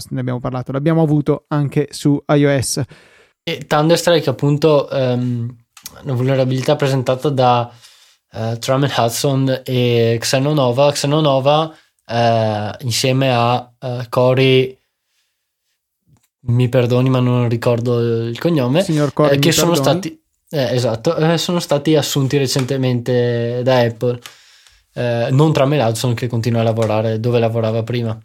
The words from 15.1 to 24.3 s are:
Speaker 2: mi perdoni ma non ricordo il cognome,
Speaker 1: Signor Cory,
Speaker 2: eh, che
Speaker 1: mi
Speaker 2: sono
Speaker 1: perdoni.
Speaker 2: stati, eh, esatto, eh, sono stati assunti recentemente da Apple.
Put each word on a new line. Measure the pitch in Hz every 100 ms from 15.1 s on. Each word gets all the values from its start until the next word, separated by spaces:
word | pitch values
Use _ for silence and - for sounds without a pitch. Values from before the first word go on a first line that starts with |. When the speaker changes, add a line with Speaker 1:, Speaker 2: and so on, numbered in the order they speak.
| _ _ _ _ _ _ _ _ _ _ _ _ _
Speaker 2:
mi | 123 120 123
perdoni | 127 120 123 131
ma | 127
non | 123 123 120
ricordo | 117 123 120 123 120
il | 117 113 117 117
cognome, | 170 160 123 147
Speaker 1:
Signor | 196 151 147
Cory, | - 151 143
Speaker 2:
eh, |
che | 143
Speaker 1:
mi |
Speaker 2:
sono | 156 165
Speaker 1:
perdoni. | 160 135 165
Speaker 2:
stati, | - - _ _ _
eh, | 156 120 123
esatto, | 123 113 165 160
eh, | 156 165
sono | - 175
stati | - 143 147 151
assunti | - 151 131 143
recentemente | 131 139 127 135 127 123 120 123 120 120 117 120
da | 123 127
Apple. | 117 113 123 120 -